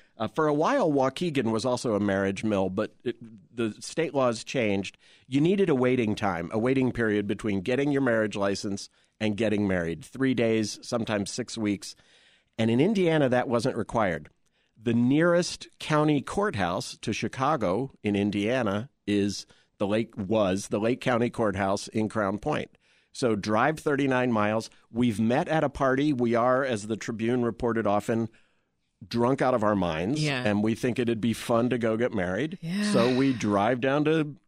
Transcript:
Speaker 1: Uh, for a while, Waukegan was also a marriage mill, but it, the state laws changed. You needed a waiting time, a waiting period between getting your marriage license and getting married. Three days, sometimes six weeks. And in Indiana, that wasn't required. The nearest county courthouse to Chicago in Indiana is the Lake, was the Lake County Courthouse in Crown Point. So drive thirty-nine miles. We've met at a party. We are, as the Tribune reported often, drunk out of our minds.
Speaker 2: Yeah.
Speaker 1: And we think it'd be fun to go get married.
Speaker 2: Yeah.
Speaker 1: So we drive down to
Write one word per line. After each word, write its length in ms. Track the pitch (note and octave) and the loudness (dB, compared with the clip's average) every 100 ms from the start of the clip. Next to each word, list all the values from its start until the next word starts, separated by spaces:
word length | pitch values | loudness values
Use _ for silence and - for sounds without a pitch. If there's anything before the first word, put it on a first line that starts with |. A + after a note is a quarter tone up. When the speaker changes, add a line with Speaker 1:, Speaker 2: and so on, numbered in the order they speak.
| _ - | _ -8
Speaker 1:
Uh, 100 | A2 | -6
for 200 | - D#3 | -2 0
a 80 | D3 | 2
while, 360 | F3 C#4 F#3 | 2 2 2
Waukegan 600 | C#3 C3 - F3+ C#3+ A2+ | 2 0 0 -2 0 0
was 140 | A2 B2+ | 0 0
also 280 | A#2+ B2+ | -2 0
a 60 | G2+ | 0
marriage 440 | G2+ G2 G2 G2 | 2 2 0 0
mill, 240 | A2 G2+ F#2+ | 0 0 0
but 240 | F#2+ G#2+ - | -2 -4 -6
it, 120 | B2+ - A2+ A2 - A#2 | -8 -8 -12 -20 -12 -4
the 200 | A2+ G#2+ | -4 -4
state 360 | - - E3 C#3 | -8 -4 -2 0
laws 280 | B2+ A2+ | 0 0
changed. 540 | - C#3+ A2 G2 F#2 - _ - - | -4 -2 0 0 -2 -10 _ -20 -4
You 120 | C3+ | 2
needed 300 | D#3+ G3 F#3 | 2 4 2
a 60 | C3+ | 4
waiting 400 | B2+ B2+ A2 G2+ | 2 2 0 0
time, 340 | G#2 E2+ E2+ | -2 -2 -4
a 60 | A2 | -2
waiting 340 | B2 C3+ B2+ | 0 2 0
period 360 | A#2+ A2 G#2 G2+ | 0 0 0 0
between 340 | G#2 A2 G2 | -4 -2 -2
getting 300 | F#2 B2 C#3+ | -2 0 0
your 100 | C#3 | 0
marriage 340 | C3 A2+ A2 G#2 | 2 2 0 0
license 540 | G2+ G2 G#2 G2 - _ _ - | -2 -2 -4 -8 -10 _ _ -4
and 180 | G#2+ G#2 | -4 0
getting 300 | A2 G#2 G#2 | 0 0 0
married. 360 | F#2 E2+ D#2+ | 0 -2 -6
Three 300 | - A#2+ C3 | -10 -4 0
days, 460 | B2 A#2 A2+ G#2 - | 2 2 2 0 -6
sometimes 480 | - B2 A2+ G#2+ G2 | -6 -6 -2 -2 -4
six 300 | - A#2 - | -6 -8 -4
weeks. 360 | G#2 G2 - - _ _ _ _ _ - | -2 -2 -6 -18 _ _ _ _ _ -2
And 140 | A2+ | 2
in 100 | A#2 | 4
Indiana, 480 | F3 G3+ F3 D#3+ C3+ | 4 2 2 2 2
that 180 | B2 - | 2 2
wasn't 300 | A#2 B2 G2+ | 0 0 -2
required. 540 | G2+ A#2+ G2+ D#2 D2+ _ _ _ _ _ | -2 0 0 -2 -8 _ _ _ _ _
The 140 | A2+ A#2 | 0 2
nearest 720 | A#2+ C#3+ F3 F3 F3+ - - - | 4 4 4 2 0 -6 -16 -12
county 420 | - D3+ D3+ D3 | -2 2 2 0
courthouse 760 | - - G#3 B2+ F2 G2 - - | -2 -4 -2 -2 -2 -2 -6 -10
to 100 | - | -6
Chicago 760 | G#2 G#2+ - C3+ D#3 F#2+ G2 C3+ - | -4 -6 -2 -2 0 0 -2 -4 -6
in 140 | G#2+ G2+ | -2 0
Indiana 720 | G#2 G2+ G#2 C3 A2 G2+ B2+ _ - | 0 0 0 0 0 -2 -6 _ -2
is 400 | G#2 G2+ F#2+ - _ _ - | 0 0 -2 -10 _ _ -6
the 80 | G2+ | -2
Lake, 320 | A2 A2 - | -2 -2 -6
was 520 | F#2 A2 G2 F#2+ - | -2 2 2 0 -2
the 100 | G#2+ | -2
Lake 220 | A2 - | 0 -2
County 280 | - A#2+ A#2+ | 0 0 0
Courthouse 580 | - A2 F#2+ G2 G2+ - | 0 -2 0 0 -2 -4
in 220 | A2+ G#2+ | -4 -2
Crown 300 | A2+ G2 G2+ | -2 -2 -2
Point. 320 | D3+ C3+ - _ _ _ _ | -4 -4 -6 _ _ _ _
So 220 | - B2+ | -4 0
drive 460 | G#2+ G#2 G#2+ C3+ D#3 | 0 0 2 2 0
thirty-nine 540 | D#3 C#3 C#3 B2+ B2+ | -2 0 2 2 2
miles. 360 | A2 G#2 A2 A2 _ _ | 2 2 0 -4 _ _
We've 300 | A2+ B2 G#2 | 0 0 2
met 260 | A2+ B2+ F3+ | 2 2 0
at 160 | D#3+ | 0
a 60 | D3 | 0
party. 420 | - C#3 C3 D3+ | 0 0 2 0
We 240 | B2+ A#2+ A#2 | 0 2 2
are, 300 | B2 B2+ C3+ | 2 2 0
as 220 | A2+ G#2 | -2 -4
the 100 | G#2+ | -6
Tribune 480 | - A2 A2+ B2 A#2 | -6 -4 0 0 0
reported 420 | - A#2+ A2+ G#2 | -2 -2 0 2
often, 400 | G#2 - G2+ A2+ _ _ _ _ _ _ - F#2 | 0 0 -2 -2 _ _ _ _ _ _ -20 -6
drunk 340 | A#2 A#2+ C3+ | 0 2 2
out 120 | C3 | 2
of 100 | B2 | 2
our 120 | G#2 G#2 | 2 2
minds. 460 | F2 D#2+ F#2 D3+ | 2 0 -2 -2
Speaker 2:
Yeah. 200 | D3+ C3 | -2 -2
Speaker 1:
And 200 | B2 G#2 | 0 2
we 120 | G#2+ A2+ | 2 0
think 240 | B2+ A#2 | -2 0
it'd 220 | A#2 A#2 | 0 0
be 120 | A#2 | 0
fun 360 | A2 - A#2 A#2+ | -2 0 2 2
to 80 | B2 | 0
go 200 | A2+ A2 | 0 0
get 160 | B2 | 0
married. 440 | G#2+ F2+ F#2+ D#3 F#3 | -2 -2 -2 -4 -6
Speaker 2:
Yeah. 300 | E3 G3 G#3 | -6 -4 0
Speaker 1:
So 240 | C#3+ A#2+ B2+ | 2 4 4
we 180 | C#3 | 2
drive 480 | A#2+ G#2+ G2+ G#2+ B2+ | 2 0 2 2 0
down 240 | C3 C#3+ D3+ | 0 2 2
to 300 | D#3+ D3+ C3+ | 2 0 -6